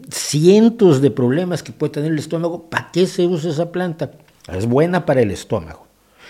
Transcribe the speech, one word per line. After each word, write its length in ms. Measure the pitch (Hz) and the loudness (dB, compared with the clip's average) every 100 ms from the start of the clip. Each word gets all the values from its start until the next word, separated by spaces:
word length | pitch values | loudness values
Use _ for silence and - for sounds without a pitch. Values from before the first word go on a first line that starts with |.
| - | -14
cientos 920 | - - 147 175 208 233 226 190 131 | -10 -4 2 6 6 6 4 4 4
de 80 | 143 | 2
problemas 520 | 131 123 147 180 165 | 2 0 0 -2 -6
que 100 | - | -8
puede 200 | - 151 | -8 -6
tener 200 | 147 156 | -4 -4
el 60 | 156 | -4
estómago. 520 | - 165 170 175 - | -4 -4 -4 -6 -6
¿Para 200 | - - | -6 -4
qué 160 | 165 185 | -2 0
se 200 | - 175 | 0 0
usa 240 | 175 170 | 0 -4
esa 200 | 147 170 | -4 -4
planta? 420 | 180 180 160 135 - _ _ - | -4 -6 -6 -10 -12 _ _ -12
Es 160 | 92 117 | -6 0
buena 380 | 131 170 180 | 2 2 0
para 160 | - 127 | 0 2
el 100 | 107 | 2
estómago. 560 | 87 - 110 78 - _ _ _ _ | -2 -6 -6 -6 -18 _ _ _ _